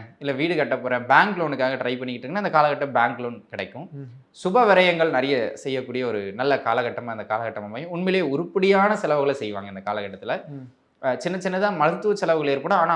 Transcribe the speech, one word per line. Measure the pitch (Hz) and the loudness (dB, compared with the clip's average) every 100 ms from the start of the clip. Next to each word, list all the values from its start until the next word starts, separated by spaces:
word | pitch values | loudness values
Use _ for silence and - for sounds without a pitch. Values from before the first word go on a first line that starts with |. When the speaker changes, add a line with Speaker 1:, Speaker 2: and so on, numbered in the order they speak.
| 113 - | -12 -8
Speaker 1:
இல்ல | 143 | -4
வீடு | 131 165 165 | -2 0 0
கட்ட | 127 127 | 0 -2
போறேன், | 123 123 120 | -2 -2 4
பேங்க் | 147 196 180 | 6 4 0
லோனுக்காக | 156 139 131 127 | -2 0 -2 0
ட்ரை | 123 | -4
பண்ணிக்கிட்டு | 127 127 123 | -4 -6 -8
இருக்கேன்னா, | 127 196 | -8 -4
அந்த | 190 | 2
காலகட்டம் | 156 151 139 139 | 4 4 2 0
பேங்க் | 123 120 120 | 2 2 0
லோன் | 120 110 - | -8 -10 -12
கிடைக்கும். | 101 95 123 180 | -8 -8 -10 -14
Speaker 2:
ம். | 139 131 131 _ | -14 -16 -18 _
Speaker 1:
சுப | - 185 233 220 | -8 0 4 6
விரயங்கள் | 185 180 170 165 | 6 6 4 2
நிறைய | 131 135 131 107 - | 2 2 0 0 -4
செய்யக்கூடிய | 139 131 123 123 123 | -6 -6 -4 -4 -2
ஒரு | 107 98 | -4 -4
நல்ல | 101 139 135 | -2 0 0
காலகட்டமா | 117 120 120 120 120 | 2 0 0 -4 -8
அந்த | 110 | -8
காலகட்டம் | 107 110 113 107 | -4 -4 -4 -8
அமையும். | 104 117 170 | -10 -10 -8
உண்மையிலேயே | 175 185 185 151 | -4 0 0 0
உருப்படியான | 139 175 196 190 196 208 214 | -2 -2 2 4 6 4 2
செலவுகளை | 160 147 139 135 | 0 2 2 0
செய்வாங்க | 107 101 98 | -4 -8 -10
இந்த | 95 | -8
காலகட்டத்துல. | 101 104 101 98 104 165 151 | -6 -4 -6 -8 -6 -6 -8
Speaker 2:
ம். | 139 127 _ _ _ | -16 -16 _ _ _
Speaker 1:
அஹ், | 131 123 | -4 -2
சின்ன | 170 185 | -4 -4
சின்னதா | 185 185 208 175 | -4 -2 0 2
மருத்துவ | 151 185 208 202 | 2 2 -2 0
செலவுகள் | 165 160 143 | 2 2 2
ஏற்படும், | 139 160 196 | 0 2 2
ஆனா | 170 | 4